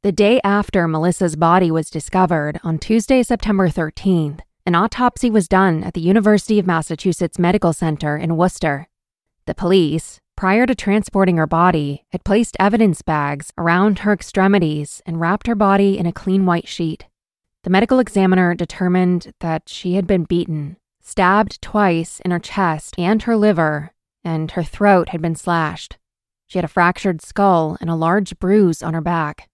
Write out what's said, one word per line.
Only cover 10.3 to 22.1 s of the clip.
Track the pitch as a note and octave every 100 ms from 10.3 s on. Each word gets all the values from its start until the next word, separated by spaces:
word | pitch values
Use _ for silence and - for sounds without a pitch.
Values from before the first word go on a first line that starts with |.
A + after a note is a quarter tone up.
| -
prior | F#3 G#3 B3
to |
transporting | B3+ - G#3 G3+ G3 F#3+ E3+
her | D#3+
body, | E3 F3+ E3 C#3+ C#3+ _
had | F3
placed | - G#3 A#3 -
evidence | G3 G#3+ A3 D#3+
bags | - D#3 C#3+ C#3+ - -
around | E3+ E3+ G#3 G3
her | G#3
extremities | G3+ - G3 F#3+ G3+ E3 D3+ D3 - -
and | E3
wrapped | E3 G3+ -
her |
body | A3 G3+ G3 G3+ G3
in | E3+
a |
clean | - F#3+ F#3+ F#3
white | E3+ -
sheet. | - E3+ D#3 - _ _ _ _ _
The | -
medical | F3+ A#3 C4
examiner | B3 G3+ F#3+ F#3 F3 F3
determined | E3+ - F3+ F3+ F3+ F3+ - _
that | E3+ D#3+ -
she | - F#3
had | F#3 F3
been | F#3+
beaten, | D#3 F3 E3+ D#3 D3 F3+ _ _
stabbed | - - F3+ B3 D#4 -
twice | - G#3+ G3+ E3 D#3+